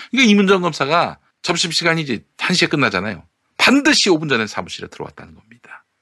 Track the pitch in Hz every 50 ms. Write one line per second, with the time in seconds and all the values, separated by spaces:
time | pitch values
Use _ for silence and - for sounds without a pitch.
0 | - - - 254 262 214 208 202 202 190 202 185 180 170 156 - 143 135 160 170
1 | 151 107 - - _ _ _ _ - - 175 165 - 170 156 - 170 165 165 165
2 | 156 139 117 95 - _ _ - - - 180 - 180 - - 147 131 110 95 90
3 | 95 110 98 78 - _ _ _ _ _ _ - - - 240 285 269 311 285 -
4 | - 208 170 156 165 147 135 113 110 104 - - 90 82 - - - 78 - -
5 | 76 73 - - - 85 80 85 _ _ 117 _ _ - - - _ _ _ _